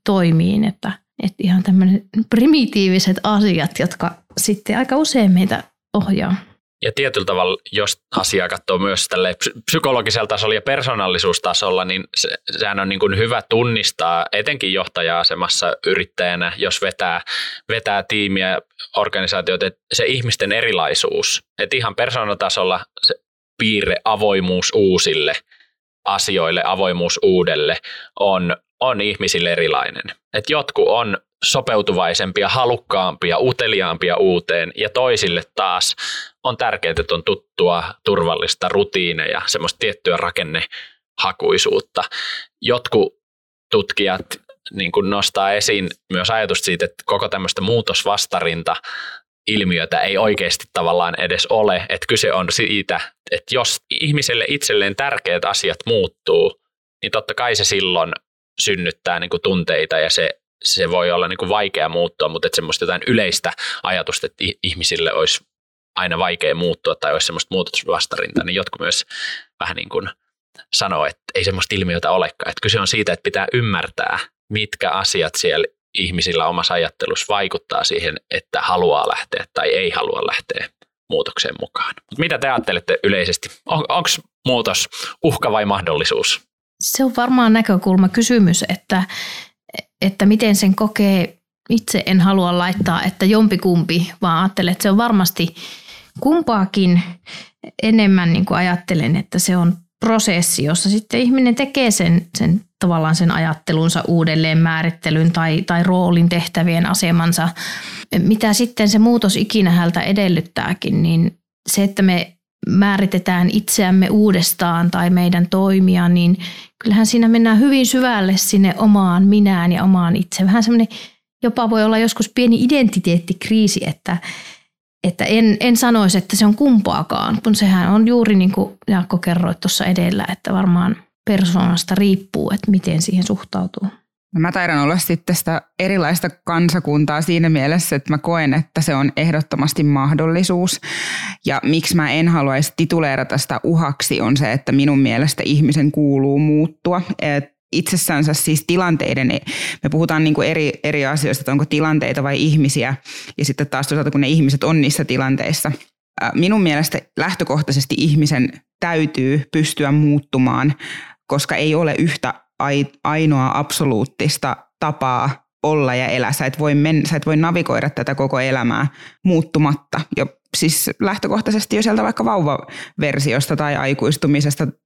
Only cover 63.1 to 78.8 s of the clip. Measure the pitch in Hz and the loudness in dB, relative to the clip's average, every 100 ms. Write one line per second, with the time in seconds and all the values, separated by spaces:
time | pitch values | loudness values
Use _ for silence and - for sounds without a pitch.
63.1 | 113 95 - - - - - - 92 - | 0 0 -2 -6 -8 -10 -8 -4 -4 -4
64.1 | - - - 92 - 90 82 85 82 80 | -6 -8 -8 -8 -6 -8 -4 -4 -2 -2
65.1 | - 78 - _ _ _ _ _ - 90 | -2 -2 -2 _ _ _ _ _ -6 -4
66.1 | 85 90 85 76 78 87 80 - 78 76 | -2 -4 -2 -2 -2 -2 -4 -4 -4 -2
67.1 | 78 - 82 - 95 87 - - 85 - | -2 -4 -6 -6 -4 -4 -6 -4 -4 -4
68.1 | 87 85 - 85 90 90 - 82 - - | -6 -6 -6 -4 -4 -6 -6 -4 -4 -6
69.1 | - - - - - - 85 - - 101 | -10 -10 -12 -14 -12 -10 -10 -8 -8 -8
70.1 | - _ _ _ - - - 98 80 71 | -14 _ _ _ -20 -6 -4 -2 -2 -4
71.1 | - - 98 92 92 - 101 90 85 76 | -6 -8 -4 -4 -4 -4 -4 -4 -2 -2
72.1 | 92 80 - - - 107 107 95 110 98 | 0 -2 -6 -10 -6 -2 0 0 -2 -2
73.1 | 85 - 101 98 123 113 87 - - - | -4 -4 -4 -2 -2 -2 -2 -4 -6 -6
74.1 | 87 - _ - 107 107 - 95 87 95 | -6 -8 _ -8 -6 -6 -4 -4 -2 -2
75.1 | 92 78 - 87 76 - _ _ - 90 | -2 -2 -2 -2 0 -4 _ _ -6 -4
76.1 | 87 90 82 80 87 82 87 80 - - | -4 -2 -2 -2 -2 -2 -2 -4 -4 -6
77.1 | - - 101 95 - - 95 - - 85 | -6 -4 -4 -4 -6 -6 -4 -4 -4 -6
78.1 | 76 - - - - - 90 | -8 -8 -10 -6 -6 -2 0